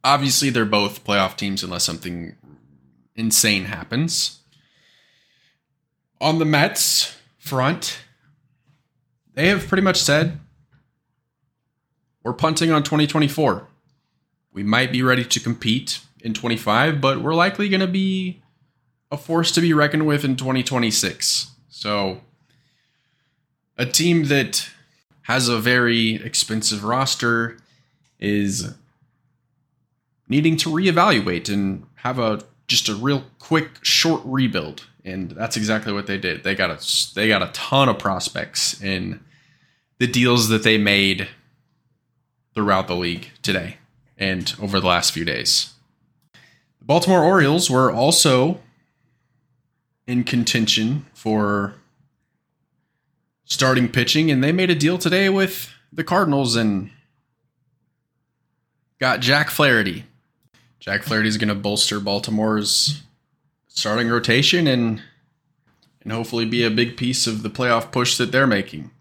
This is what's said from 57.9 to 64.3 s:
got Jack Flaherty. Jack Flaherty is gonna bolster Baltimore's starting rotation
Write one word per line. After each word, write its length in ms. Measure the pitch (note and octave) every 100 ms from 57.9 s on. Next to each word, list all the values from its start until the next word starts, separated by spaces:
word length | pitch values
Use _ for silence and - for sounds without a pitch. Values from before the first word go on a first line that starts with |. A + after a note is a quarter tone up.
| _ _ _ _ _ _ _ _ _ _ _
got 220 | B2+ B2
Jack 280 | B2 C#3+ D3+
Flaherty. 560 | - D3 A#2 G2 F2+ - _ _ _ _ _ _ _
Jack 220 | - G2+
Flaherty 260 | - A2 G#2+
is 80 | G#2+
gonna 180 | G#2+
bolster 460 | G2+ G2+ G#2+ - G#2
Baltimore's 1040 | G2+ G2+ G2+ G#2+ A2 G#2+ G2+ - - D3 - _ _ _ _ _ _
starting 420 | - G#2+ A2 A#2
rotation 580 | A#2 A#2